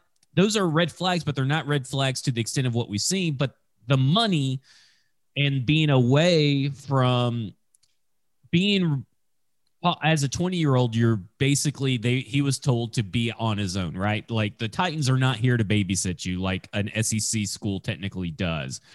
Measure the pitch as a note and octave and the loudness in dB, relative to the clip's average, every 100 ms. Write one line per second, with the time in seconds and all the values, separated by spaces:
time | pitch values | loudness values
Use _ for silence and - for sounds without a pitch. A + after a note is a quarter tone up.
0 | _ _ _ F3+ G#3 G#3 F3 D#3 E3+ - | _ _ _ 2 2 2 2 2 0 -2
1 | F#3 F3+ C#3+ C3+ C3 D#3 C#3+ D3 B2+ C3+ | -2 -2 -2 -2 0 0 0 -2 -2 -2
2 | C3+ B2+ C#3 A#2 A2+ C#3+ B2+ A#2+ G2+ G#2 | -2 -2 -4 -2 -2 -2 0 -2 -2 -4
3 | - F#3+ E3+ C3+ C#3 _ _ _ - C3+ | -2 -2 -2 -2 -4 _ _ _ 0 2
4 | C3 G#3 A3+ D#3 C3+ C3 _ - _ _ | 4 4 2 0 0 -4 _ -20 _ _
5 | _ _ _ C#3+ C#3+ C3+ A#2 D#3 D3+ C3 | _ _ _ -2 0 0 2 2 4 4
6 | B2 C#3+ F3+ D#3+ D3 C#3 C#3+ C#3 - C3+ | 4 4 4 4 2 2 -2 -6 -2 2
7 | B2+ B2 A#2+ A#2 G#2+ - _ _ _ _ | 2 2 0 -2 -8 -12 _ _ _ _
8 | _ _ _ _ - F3 G3+ G3 E3+ C3+ | _ _ _ _ -2 0 4 2 2 0
9 | - _ _ _ _ _ _ _ F3 - | -4 _ _ _ _ _ _ _ -2 0
10 | D3+ D#3 C3+ - F3+ F3+ D3+ B2+ B2 A#2 | 2 2 0 -2 -2 0 2 4 2 4
11 | A#2 A2 F2+ - C#3 C#3 D3 - C3+ B2 | 2 2 -2 -2 0 2 0 -2 -2 0
12 | A#2+ B2+ G2+ C#3 C#3 B2+ C#3+ A#2+ A#2 - | 0 -2 -2 -2 0 0 0 0 0 -4
13 | G2 A#2 A2+ A2 A2+ G2+ G2 G2 E2+ E2+ | -2 -2 -2 -2 -2 -2 -2 -4 -4 -2
14 | G#2 G#2+ - A2+ G#2 - A2 - F3+ D#3 | -2 -2 -2 -2 -2 -4 -8 -2 -2 0
15 | C3 C3 C3 G#2+ B2 B2 F#2+ G#2 F#2+ F#2+ | 0 2 2 0 0 2 2 0 0 -2
16 | F#2+ E2+ F#2 F2+ F#2+ F#2+ - G#2+ G2+ A2 | -2 -6 -6 -4 -4 -4 -6 -6 -4 -4
17 | - A2 - A2 G2+ - G#2+ F#2+ - F2+ | -2 -2 -2 -4 -4 -6 -6 -6 -6 -8
18 | G2 F#2 F2 D#2 F2+ D#2 C2+ - _ | -8 -6 -8 -4 -4 -4 -8 -12 _